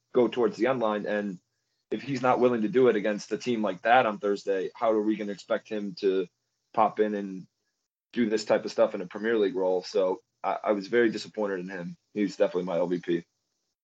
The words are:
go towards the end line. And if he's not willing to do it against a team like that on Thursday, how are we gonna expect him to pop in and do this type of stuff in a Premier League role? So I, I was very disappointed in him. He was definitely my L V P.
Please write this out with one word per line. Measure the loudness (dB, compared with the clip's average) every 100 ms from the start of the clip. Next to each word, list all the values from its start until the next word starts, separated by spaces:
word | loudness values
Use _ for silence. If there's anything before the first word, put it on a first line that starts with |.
| _
go | 2 2
towards | 2 0 2
the | 0
end | 0
line. | 0 -2 -2
And | -2 -4 -6 _ _ _ _ -8
if | -8
he's | -6 -2
not | 2 4
willing | 4 2
to | 0
do | 4 4
it | 4
against | 0 -4 -6
a | -6
team | -4 -2
like | -2 -2
that | 4 4
on | 4 0
Thursday, | -2 -2 -2 -2 -4
how | -2 0
are | 2
we | 2 -2
gonna | -4
expect | -8 -4 -6 -4
him | -8 -8 -2
to | 0 0 -2 _ _ _ _
pop | 2 2 2
in | 0
and | -2 -6 -10 -14 _ _ _ _ _ _
do | -2 0
this | 0
type | 2 0
of | 0
stuff | 0 0
in | 0
a | -10
Premier | -6 0 2
League | 2 0
role? | 0 0
So | 0 0 0 -2 _ _
I, | -6 -4
I | -2
was | -2 0
very | 2 2
disappointed | 0 -8 -6 -4 -4
in | -6
him. | -8 -10 -12 _
He | -2
was | -2 0
definitely | 0 0
my | -2 -2
L | 0
V | -2
P. | -2 -4 -4 _ _ _ _ _